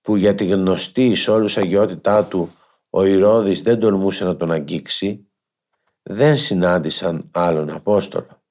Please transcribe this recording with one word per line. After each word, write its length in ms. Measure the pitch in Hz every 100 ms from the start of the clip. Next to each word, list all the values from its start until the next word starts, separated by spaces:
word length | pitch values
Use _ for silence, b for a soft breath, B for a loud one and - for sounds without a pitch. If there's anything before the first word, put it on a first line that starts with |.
που 160 | - 107
για 180 | 101
τη 120 | 101 98
γνωστή 600 | 98 92 92 - - 127
εις 220 | 95 -
όλους 280 | 110 107 104
αγιότητά 680 | 95 95 104 87 98 104
του 280 | 98 95 82 _ b b _
ο 140 | 90
Ηρώδης 580 | 95 98 101 113 101 92
δεν 160 | - 113
τολμούσε 460 | 107 98 98 95
να 120 | 92 87
τον 140 | 85
αγγίξει, 760 | 82 73 85 - - 98 101 _ _ _ _ _ _ _ _
δεν 340 | - 98 143 143
συνάντησαν 920 | - 95 90 90 82 - 92 82 -
άλλον 400 | 87 87 80 76
Απόστολο. 720 | 80 - 104 95 - - _ _